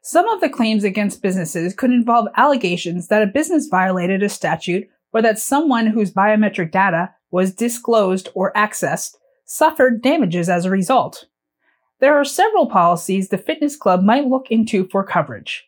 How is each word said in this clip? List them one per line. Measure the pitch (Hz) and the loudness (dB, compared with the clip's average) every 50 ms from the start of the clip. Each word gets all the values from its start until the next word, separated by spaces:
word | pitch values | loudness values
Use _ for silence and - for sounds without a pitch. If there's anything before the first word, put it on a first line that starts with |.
Some | _ - - 320 359 453 | _ 0 0 0 2 2
of | 453 392 | 0 -2
the | - 294 | -2 -4
claims | - - 233 220 220 214 196 | -2 -2 -2 0 0 0 0
against | 208 190 214 208 202 190 - | -2 -2 -2 -2 -4 -4 -4
businesses | - 196 185 190 170 160 - 180 165 180 190 | -4 -4 -2 -2 -4 -4 -4 -4 -4 -4 -4
could | - - 247 | -2 0 2
involve | 247 247 233 233 233 240 220 220 - - | 2 2 2 2 2 2 0 0 0 2
allegations | 233 294 285 247 - 180 175 175 - 175 170 180 170 - | 2 2 2 0 0 -2 -4 -4 -4 -6 -6 -8 -4 0
that | 214 214 214 | 0 2 2
a | |
business | 202 208 277 311 311 370 311 - | 2 0 -2 -2 0 -2 -2 -2
violated | - - 202 185 190 185 185 170 180 196 190 202 | 0 0 0 0 0 -2 -2 -2 -2 -2 0 -2
a | 202 | -4
statute | 196 - - 160 160 165 - - 175 190 214 _ _ _ _ _ _ | -4 -4 -4 -4 -4 -4 -4 -4 -4 -4 -6 _ _ _ _ _ _
or | 220 | 0
that | 220 226 214 214 | 2 2 0 0
someone | - - 269 285 320 311 254 233 220 226 | -4 -2 -2 0 2 2 0 2 2 0
whose | 220 233 214 185 | 2 0 -2 -2
biometric | - 190 196 208 214 214 214 208 202 - 180 160 - | 0 0 2 2 4 4 2 0 0 -4 -6 -2 0
data | 185 190 196 170 165 175 185 _ _ _ _ | 0 0 2 0 -2 -4 -6 _ _ _ _
was | - 180 185 190 190 | -2 0 0 0 -2
disclosed | - 233 240 233 - - - 233 220 202 185 185 190 - - - | -2 -4 -4 -4 -4 -2 0 2 2 2 2 0 -2 -4 -8 -6
or | 185 185 196 - | -4 -4 -2 0
accessed | 208 208 214 - - - 170 165 165 - - _ _ _ _ _ _ _ | 0 0 0 -2 -6 -4 -4 -4 -4 -8 -12 _ _ _ _ _ _ _
suffered | _ - - - - 311 - 262 254 240 214 | _ -2 2 2 2 4 4 2 2 2 0
damages | - 254 302 339 254 180 165 180 170 175 | 0 0 2 2 0 0 0 -2 0 0
as | 180 175 170 | 0 0 0
a | 185 | 0
result. | 190 196 185 - 269 247 147 - - - - _ _ _ _ _ _ _ _ _ _ _ _ _ _ _ | 0 0 0 2 2 0 0 -2 -8 -14 -20 _ _ _ _ _ _ _ _ _ _ _ _ _ _ _
There | - 277 302 | 2 4 4
are | 285 285 | 4 2
several | 277 - - 370 453 427 392 302 226 | 0 0 2 2 2 4 2 0 2
policies | 226 196 175 170 175 165 - - 185 196 190 - | 2 2 4 4 2 0 -2 -2 -2 -2 -2 -2
the | - | -4
fitness | - - - 320 311 294 294 285 | -6 -4 -6 -4 -2 -2 -4 -4
club | - - 208 180 180 185 | -2 0 2 2 4 4
might | 208 226 277 285 | 4 4 4 2
look | 254 262 262 262 - | 0 -2 -2 -2 -2
into | 233 226 220 220 - 196 190 185 | 0 0 0 0 0 -2 -2 0
for | - 196 - | -2 -4 -4
coverage. | - - 175 151 127 117 101 80 - - - _ | -2 -2 -2 -2 -2 -8 -14 -12 -12 -12 -14 _